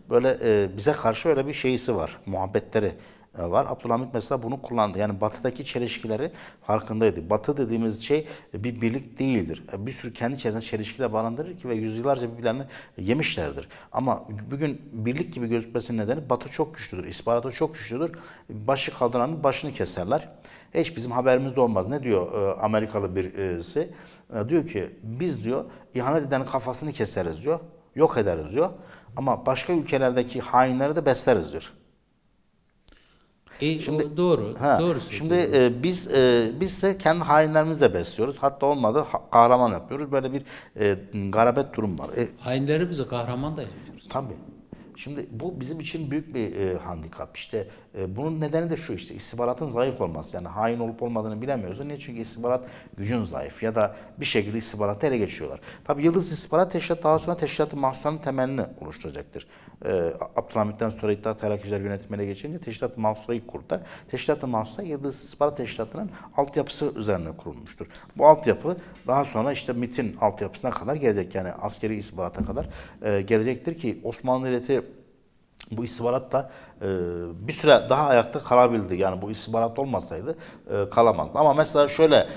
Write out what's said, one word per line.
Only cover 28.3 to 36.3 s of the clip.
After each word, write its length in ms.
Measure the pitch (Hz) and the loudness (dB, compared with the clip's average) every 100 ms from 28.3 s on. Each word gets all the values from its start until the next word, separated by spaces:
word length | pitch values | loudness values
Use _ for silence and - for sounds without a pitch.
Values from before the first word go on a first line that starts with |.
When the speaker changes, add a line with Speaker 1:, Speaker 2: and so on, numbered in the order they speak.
| 82 78 | 0 -2
Speaker 1:
diyor. 180 | 117 185 - - - - 131 | 0 0 -2 -16 -20 -14 -4
"Ama 300 | 135 113 135 | -2 0 0
başka 260 | 131 - | 0 0
ülkelerdeki 680 | 175 - 135 131 123 123 127 | 0 0 2 2 2 0 -4
hainleri 560 | - 123 131 127 139 160 | 2 4 6 4 0 2
de 100 | 143 | 2
besleriz," 440 | 131 - 107 78 | 4 4 4 2
diyor. 200 | 80 - - _ _ _ _ _ _ _ _ _ _ - - _ _ _ _ _ - | -6 -12 -18 _ _ _ _ _ _ _ _ _ _ -20 -20 _ _ _ _ _ -4
Speaker 2:
E, 180 | 147 156 | -2 -2
Speaker 1:
Şimdi, 240 | 139 151 147 | -2 -2 -2
Speaker 2:
o 20 | 151 | 0
doğru, 380 | 180 160 104 117 | 4 4 0 0
Speaker 1:
ha, 200 | 139 131 | 4 4
Speaker 2:
doğru 200 | 175 143 | 4 0
Speaker 1:
şimdi, 340 | - 101 156 | -4 -6 2
Speaker 2:
söylüyorsun. 440 | 180 170 143 123 120 | 4 6 6 6 6
Speaker 1:
e, 40 | |
biz, 280 | 165 180 - | 0 0 2
e, 420 | 135 127 | 6 8